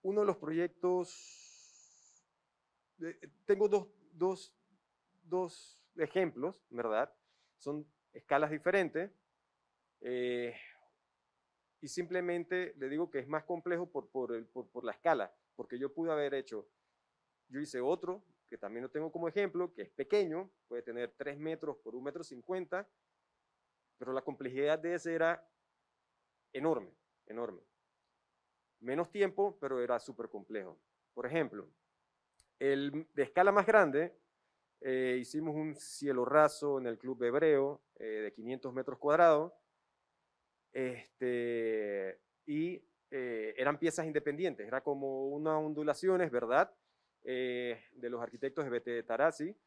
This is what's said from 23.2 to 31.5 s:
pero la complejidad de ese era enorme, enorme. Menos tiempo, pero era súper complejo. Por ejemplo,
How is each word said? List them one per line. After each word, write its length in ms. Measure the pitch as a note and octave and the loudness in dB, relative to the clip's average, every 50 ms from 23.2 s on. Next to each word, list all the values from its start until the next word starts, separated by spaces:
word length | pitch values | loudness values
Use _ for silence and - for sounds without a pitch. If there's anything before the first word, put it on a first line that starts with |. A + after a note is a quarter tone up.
| _ _ _ _ _ _ _ _ _ _ _ _ _ _ _ _ | _ _ _ _ _ _ _ _ _ _ _ _ _ _ _ _
pero 140 | B2+ B2+ | -6 -4
la 100 | B2+ C3+ | -4 -2
complejidad 560 | - - C3+ - C#3 B2 B2+ C3+ C#3+ D3 D#3 D#3+ | -2 -4 -8 -6 -8 -6 -2 0 2 2 2 2
de 160 | D#3 E3+ F3 | 0 -2 -4
ese 200 | E3+ - E3+ E3 | -2 -2 -2 0
era 320 | D#3+ D#3+ E3 E3+ - - _ _ _ _ _ _ _ _ _ _ _ _ _ _ _ _ _ _ _ _ _ | 2 2 2 2 0 -6 _ _ _ _ _ _ _ _ _ _ _ _ _ _ _ _ _ _ _ _ _
enorme, 400 | - C3 C#3+ E3 D#3 A#2+ F#2+ F2+ _ _ _ _ _ _ _ | -8 -2 0 0 0 0 -4 -10 _ _ _ _ _ _ _
enorme. 340 | - A2 A#2 A#2+ A2 F#2 - _ _ _ _ _ _ _ _ _ _ _ _ _ _ _ _ _ _ _ _ _ _ _ _ | -12 -8 -6 -6 -6 -8 -12 _ _ _ _ _ _ _ _ _ _ _ _ _ _ _ _ _ _ _ _ _ _ _ _
Menos 300 | A2+ A#2+ C3+ D#3+ E3+ E3 | -6 -4 -2 -2 -2 -4
tiempo, 480 | - G3+ G3 F#3+ G3 G3 G3 G3+ G3+ - | 0 0 0 2 2 0 0 0 0 -4
pero 220 | D3 C3+ C3 B2+ | -4 -2 0 0
era 160 | A#2+ A#2+ A#2+ A2+ | 0 0 0 -2
súper 300 | - - A#2+ A#2 A2+ - | -2 -8 -10 -10 -10 -10
complejo. 500 | - G#2 G2+ _ A2 G#2 F#2 F2+ E2 _ _ _ _ _ _ _ _ | -10 -14 -12 _ -8 -8 -8 -8 -14 _ _ _ _ _ _ _ _
Por 120 | B2 A#2+ | -6 -6
ejemplo, 420 | B2 D3+ E3 D3+ A#2+ | 0 0 0 0 0